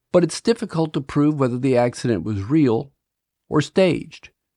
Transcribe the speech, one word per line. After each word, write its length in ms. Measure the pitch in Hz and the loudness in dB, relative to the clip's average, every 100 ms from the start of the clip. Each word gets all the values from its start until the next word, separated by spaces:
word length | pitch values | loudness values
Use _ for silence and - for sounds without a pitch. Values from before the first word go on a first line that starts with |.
| _ | _
But 100 | 180 | 2
it's 200 | 165 - | 2 0
difficult 500 | 226 226 202 165 160 | -2 -2 -4 -4 -4
to 80 | 156 | -6
prove 400 | 139 147 151 151 | -4 0 0 2
whether 180 | 131 123 | -2 0
the 200 | 135 120 | 0 2
accident 460 | 120 - 123 98 | 0 -2 -2 -2
was 180 | 104 101 | -2 -6
real 500 | 101 156 131 117 139 _ _ _ _ _ - | 0 2 2 0 -4 _ _ _ _ _ -4
or 140 | 147 | -2
staged. 680 | - 196 185 123 - - - _ _ | 0 2 2 0 -6 -20 -20 _ _